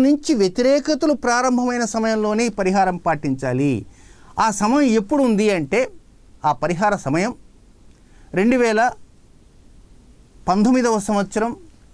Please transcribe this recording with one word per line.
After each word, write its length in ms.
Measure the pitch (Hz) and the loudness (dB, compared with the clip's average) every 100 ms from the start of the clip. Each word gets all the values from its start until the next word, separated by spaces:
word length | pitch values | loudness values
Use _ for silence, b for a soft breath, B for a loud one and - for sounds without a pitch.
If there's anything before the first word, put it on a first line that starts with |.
| 262 | 4
నుంచి 260 | 294 302 262 | 2 0 0
వ్యతిరేకతలు 760 | 190 185 247 285 294 302 311 277 247 | 0 2 2 2 0 -2 0 0 0
ప్రారంభమైన 600 | 240 254 247 247 240 226 | 0 0 0 0 -2 -4
సమయంలోనే 540 | 226 220 220 214 214 240 - | -2 -2 0 0 0 -2 -2
పరిహారం 380 | 185 196 185 180 175 | 0 2 0 0 -4
పాటించాలి. 640 | 151 151 131 131 127 143 113 - b b b b - 220 | -2 -4 -4 -2 -2 0 -2 -6 b b b b -2 -2
ఆ 20 | 196 | 0
సమయం 280 | 214 277 277 220 | 0 2 2 2
ఎప్పుడు 200 | 202 294 262 | 0 0 2
ఉంది 180 | 202 214 185 | 2 2 0
అంటే, 240 | 135 202 254 - - - - - 151 | -2 -2 -2 -6 -20 -20 -20 -6 -4
ఆ 40 | 135 | -2
పరిహార 320 | 156 175 208 202 - | -2 0 0 -2 -2
సమయం 300 | 156 214 - - - - - - b b b b 170 | -2 -2 -6 -18 -20 -20 -20 -20 b b b b 0
రెండు 200 | 220 254 | 2 2
వేల 180 | 240 220 240 - - - - - - - - - - - - - - - - | 2 2 0 -2 -16 -20 -20 -20 -20 -20 -20 -20 -20 -20 -20 -20 -20 -10 -2
పంతొమ్మిదవ 480 | 185 214 254 240 220 - | 2 4 4 2 0 0
సంవత్సరం 440 | 208 196 214 226 220 - - - | -2 -2 -2 -4 -6 -18 -20 -20